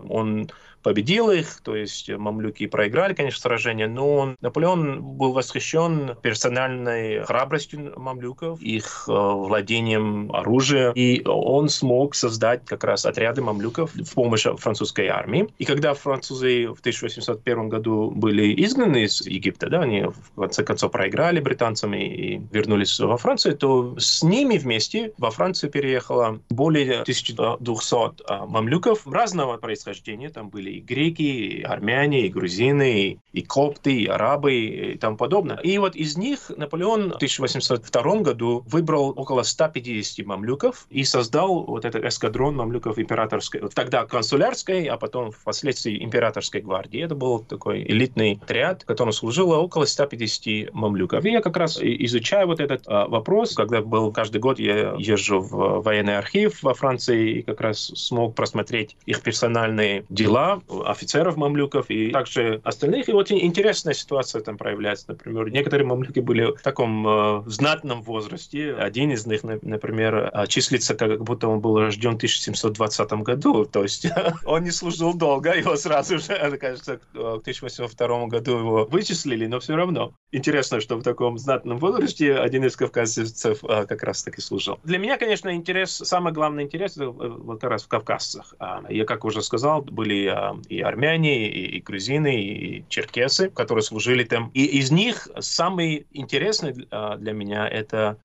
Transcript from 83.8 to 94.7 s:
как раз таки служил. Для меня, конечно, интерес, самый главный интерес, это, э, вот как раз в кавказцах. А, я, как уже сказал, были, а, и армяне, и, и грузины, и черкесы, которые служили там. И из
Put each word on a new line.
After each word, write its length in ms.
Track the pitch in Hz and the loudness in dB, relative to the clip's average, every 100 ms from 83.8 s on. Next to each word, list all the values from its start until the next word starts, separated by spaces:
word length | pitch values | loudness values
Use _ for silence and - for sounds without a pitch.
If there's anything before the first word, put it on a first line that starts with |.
| 101 | 0
как 180 | 107 | -4
раз 200 | - 98 | -4 -6
таки 180 | - - | -6 -10
служил. 380 | - 101 - - | -6 -4 -4 -6
Для 140 | 160 180 | -2 -2
меня, 200 | 208 262 | 0 0
конечно, 360 | 233 196 190 | 0 0 -2
интерес, 380 | 175 170 185 185 | -4 -2 0 0
самый 420 | - 208 180 175 | -4 -2 0 0
главный 300 | 156 151 147 | 0 0 -2
интерес, 340 | 143 165 190 151 | -4 -4 -6 -6
это, 80 | 135 | -8
э, 20 | |
вот 540 | 117 120 117 117 110 | -6 -8 -8 -10 -6
как 80 | 127 | -4
раз 140 | 107 | -4
в 40 | - | -2
кавказцах. 680 | 113 110 - - - - - | -4 -2 -4 -4 -10 -16 -14
А, 240 | 95 95 92 | -10 -10 -4
я, 160 | 104 107 | -2 -2
как 200 | 113 113 | -2 -4
уже 160 | 107 | -4
сказал, 400 | 101 117 143 156 | -2 0 2 0
были, 460 | 127 107 107 101 98 | -2 -4 -2 0 0
а, 280 | 98 101 101 - | 0 -2 -6 -8
и 120 | 98 | -4
армяне, 680 | 101 110 143 165 156 131 107 | -2 0 2 2 2 2 0
и, 280 | - 98 - | -4 -6 -8
и 40 | |
грузины, 600 | - 101 104 147 147 120 | -8 -8 -2 0 2 0
и 440 | 101 107 92 - - | -2 -6 -8 -10 -8
черкесы, 600 | - - 120 131 - 190 | -6 -4 0 2 2 0
которые 340 | - 113 113 | 0 0 0
служили 400 | 107 110 120 123 | 0 -2 0 2
там. 280 | 117 117 113 | 2 -2 -2
И 120 | 131 | 0
из 260 | 143 | 2